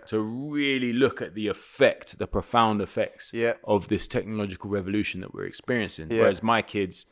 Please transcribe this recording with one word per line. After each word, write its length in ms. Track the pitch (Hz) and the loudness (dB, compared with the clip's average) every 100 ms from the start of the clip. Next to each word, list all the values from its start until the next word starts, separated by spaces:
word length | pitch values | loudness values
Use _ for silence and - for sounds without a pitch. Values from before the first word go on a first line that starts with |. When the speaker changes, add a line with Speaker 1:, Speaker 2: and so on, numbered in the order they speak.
| - | 0
Speaker 1:
to 140 | 110 | -4
really 720 | 107 120 147 147 143 135 123 | -2 -6 -6 -2 0 0 0
look 280 | 117 131 - | 2 2 0
at 140 | 117 | -8
the 140 | 95 104 | -4 -4
effect, 720 | 92 - - 127 - - - | -4 -6 4 4 4 -8 -8
the 100 | 104 | -4
profound 520 | 104 - 120 110 107 | -2 2 4 4 2
effects 520 | 95 - 107 - - | -2 -2 -4 -4 -10
Speaker 2:
Yeah. 200 | 113 117 117 | 0 0 0
Speaker 1:
of 240 | - 104 87 | 0 0 2
this 180 | 101 - | -2 0
technological 640 | 123 95 110 101 90 104 | -4 -4 -4 -4 -6 -4
revolution 520 | 101 92 104 101 90 | -4 -2 -2 -2 -4
that 120 | - | -10
we're 120 | - 50 | -8 -10
experiencing. 640 | - - 123 95 - 80 | -8 -4 -2 -2 -6 -2
Speaker 2:
Yeah. 100 | 113 | 4
Speaker 1:
Whereas 220 | 104 92 | 4 4
my 200 | 110 113 | 2 2
kids, 440 | 101 104 95 - - | 2 -2 -4 -6 -16